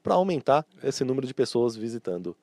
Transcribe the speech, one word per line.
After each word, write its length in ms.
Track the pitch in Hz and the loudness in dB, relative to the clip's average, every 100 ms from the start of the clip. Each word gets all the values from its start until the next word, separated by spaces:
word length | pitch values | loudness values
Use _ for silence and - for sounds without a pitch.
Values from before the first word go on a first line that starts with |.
pra 100 | - | 0
aumentar 500 | 180 190 156 127 143 151 _ | 2 2 0 2 2 2 _
esse 200 | 139 - | -6 -2
número 220 | 127 131 127 | -2 -2 -2
de 80 | |
pessoas 420 | 131 120 117 120 110 | -2 0 2 0 -2
visitando?" 600 | 113 117 95 90 87 85 | -8 -6 -6 -6 -8 -12